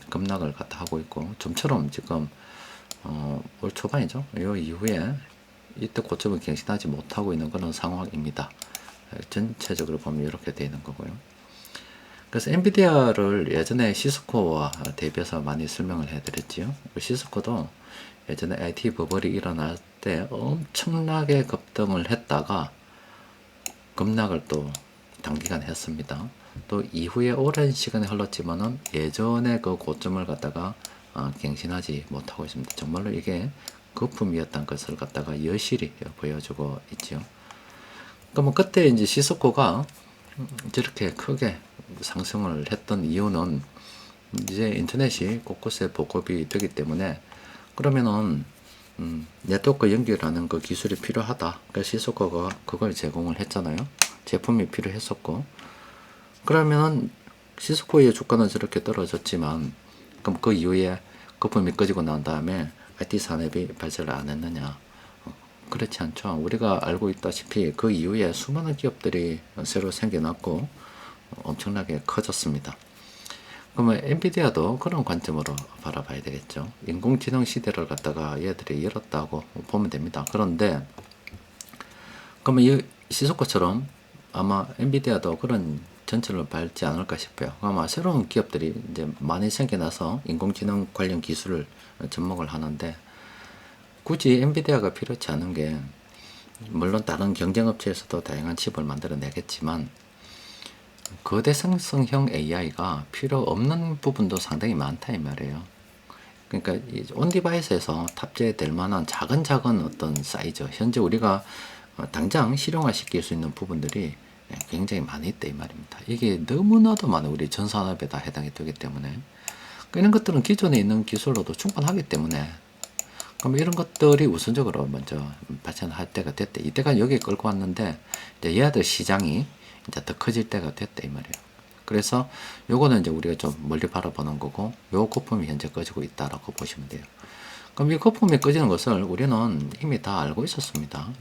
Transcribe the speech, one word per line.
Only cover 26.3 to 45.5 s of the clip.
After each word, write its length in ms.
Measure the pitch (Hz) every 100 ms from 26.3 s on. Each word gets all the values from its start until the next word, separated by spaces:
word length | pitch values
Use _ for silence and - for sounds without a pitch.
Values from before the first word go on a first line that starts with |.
| - - - -
또 160 | 104 -
이후에 400 | 82 85 123 123
오랜 400 | 123 139 151 143
시간이 360 | 135 - 110 101
흘렀지만은 720 | 104 98 - 87 85 107 131 -
예전에 680 | 78 78 76 110 117 123 117
그 160 | 92 90
고점을 480 | - 76 92 92 85
갖다가, 480 | 73 76 78 92 107 - - -
아, 180 | - 69 69
갱신하지 640 | 73 71 85 90 - 71 71
못하고 340 | 69 69 -
있습니다. 320 | 76 76 67 -
정말로 360 | 71 85 104
이게 380 | 95 - 90 117 - - - -
거품이었다는 760 | - 120 - 101 82 78 73 73
것을 300 | 71 - 76
갖다가 480 | 71 - 76 73 78
여실히 480 | 101 - 123 76 - 76 -
보여주고 640 | 76 76 - 71 73 69 -
있죠. 300 | - - 73 - - - - - - - - - - -
그러면 200 | - 143
그때 340 | 139 185 - 156
이제 180 | 117 104
시스코가 800 | - 143 - 127 117 120 90 147 - - - - - 127 127 -
저렇게 400 | - 120 - 98
크게 420 | - - - 120 82 - - - -
상승을 680 | - - 90 107 98 78 73
했던 340 | 104 - 101 78
이유는 560 | 87 104 92 90 71 69 - - - - - - -
이제 280 | 98 98 110
인터넷이 720 | 101 87 123 135 - 90 113
곳곳에 480 | -